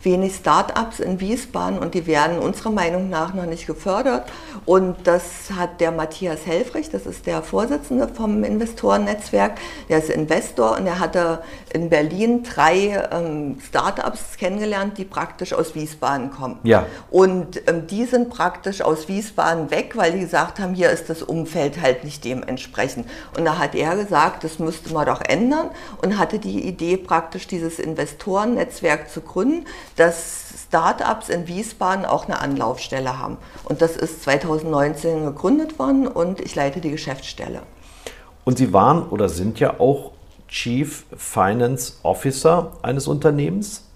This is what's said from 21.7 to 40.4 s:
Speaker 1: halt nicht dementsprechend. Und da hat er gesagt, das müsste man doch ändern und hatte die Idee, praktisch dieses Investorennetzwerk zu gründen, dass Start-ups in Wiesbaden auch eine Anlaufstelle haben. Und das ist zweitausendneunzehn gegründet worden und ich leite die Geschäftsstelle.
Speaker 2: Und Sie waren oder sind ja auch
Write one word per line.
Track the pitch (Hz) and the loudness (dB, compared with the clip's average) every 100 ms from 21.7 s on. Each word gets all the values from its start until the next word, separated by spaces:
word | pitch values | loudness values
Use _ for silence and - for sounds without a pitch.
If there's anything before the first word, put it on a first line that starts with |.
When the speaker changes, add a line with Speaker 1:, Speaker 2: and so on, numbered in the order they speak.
| 147 | 2
Speaker 1:
halt | 175 170 | 2 2
nicht | 151 143 | -2 -10
dementsprechend. | 117 127 - 127 - - 127 117 120 - - - | -6 -6 -6 -8 -8 -4 -4 -4 -10 -12 -10 -2
Und | 165 | 0
da | 160 | 2
hat | 143 | 0
er | 143 151 185 | 0 0 0
gesagt, | 202 165 160 185 | 2 4 4 2
das | 160 - | -8 -4
müsste | 160 - - | -6 -6 -6
man | 160 143 | -2 0
doch | 143 | 0
ändern | - 139 233 302 330 - - - | 0 2 4 2 0 -6 -16 -4
und | 190 202 | -2 0
hatte | 165 214 | 0 -2
die | 196 196 - | -4 -4 -4
Idee, | 175 165 185 | -4 0 0
praktisch | 180 170 165 190 - | 2 0 0 -10 -6
dieses | 180 165 165 | -4 -4 -4
Investorennetzwerk | - 156 147 - - 190 214 233 170 - 165 151 151 | -6 -4 -4 -6 -2 0 0 0 -2 -2 0 0 -2
zu | - | -14
gründen, | - - 226 330 - - - - | -8 -2 0 0 -4 -16 -16 4
dass | 165 170 - - - - - | 4 4 -8 -10 -12 -16 -2
Start-ups | 170 165 226 - 220 - | 2 2 2 0 -2 -2
in | 175 170 | -4 -4
Wiesbaden | 175 220 - 185 190 180 | -6 -8 -2 0 0 0
auch | 151 - | -2 0
eine | - | -4
Anlaufstelle | 139 139 113 127 - 135 131 131 | -2 -2 -2 -2 -6 -6 -4 -4
haben. | - - - - | -8 -10 -14 -16
Und | - 147 | -6 2
das | 165 165 | 2 2
ist | 160 - | -4 -4
zweitausendneunzehn | - 143 170 156 165 147 143 151 170 160 151 | 0 2 2 -2 0 2 2 0 -2 0 -2
gegründet | 143 185 285 311 - | 0 2 4 2 -2
worden | 269 269 262 | 2 2 2
und | - 170 190 | 0 0 -2
ich | - - | -6 -2
leite | 139 139 | -2 -2
die | 165 | -6
Geschäftsstelle. | 147 - 131 - - - - - - - - - - - - | -6 -6 -8 -10 -10 -10 -10 -14 -20 -20 -18 -18 -18 -20 -8
Speaker 2:
Und | - 123 | -2 2
Sie | 127 | 6
waren | 95 110 160 - | 8 8 6 2
oder | 104 101 | 0 0
sind | 80 95 110 | 2 -2 2
ja | 135 - | 0 4
auch | 127 139 - - - - | 4 2 -2 -18 -20 -20